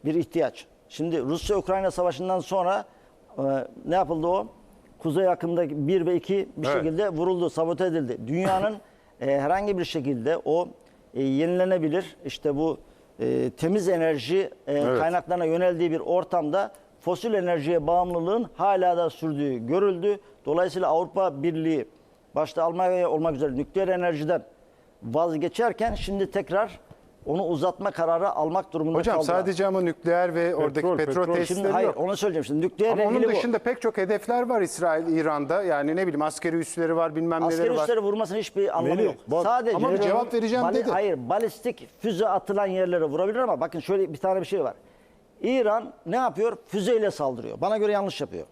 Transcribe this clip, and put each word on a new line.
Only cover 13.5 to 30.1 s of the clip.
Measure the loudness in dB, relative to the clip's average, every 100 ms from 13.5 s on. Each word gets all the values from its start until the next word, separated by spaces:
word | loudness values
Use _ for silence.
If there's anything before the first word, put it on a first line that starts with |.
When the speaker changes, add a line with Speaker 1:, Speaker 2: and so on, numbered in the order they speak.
Speaker 1:
temiz | -2 0 2 2
enerji, | 2 2 0 0 0 0 -8 -4
e, |
Speaker 2:
Evet. | 0 2 2
Speaker 1:
kaynaklarına | 2 0 0 -2
yöneldiği | 0 2 2 2 0
bir | 0
ortamda | 0 0 2 -2 0 -2 -2 -8 -20 _
fosil | -4 -2 0
enerjiye | 0 0 0 2 0 4
bağımlılığın | 2 2 -2 0 -2 -2
hala | 0 2 4 4 2
da | 0
sürdüğü | -2 -4 -2 -2 -2 0
görüldü. | 2 2 2 0 -2 -6 -10 -2
Dolayısıyla | 0 0 0 2
Avrupa | 2 0 0 -2 0
Birliği | -2 0 0 -2 -4 -14 _ _ _
başta | -4 -2 0
Almanya | -2 2 0 2 2
olmak | 2 0
üzere | 0 -2 -2
nükleer | -4 -2 0
enerjiden | 0 0 -2 0 -2 -4 -20 -20 _ _ _
vazgeçerken | -4 0 0 0 -2 0 -2 0 -2
şimdi | -2 -4 -2 -2
tekrar | -2 0 0 -2 -6 -20 -20 -20 _ -4
onu | -2 0
uzatma | 0 0 0 -6
kararı | 0 0 2 0
almak | 0 0 -2 -2
durumunda | -2 0 2
Speaker 2:
Hocam, | 2 2
Speaker 1:
kaldılar. | 2
Speaker 2:
sadece | 2 0 0 0
ama | 2
nükleer | 0 -2 0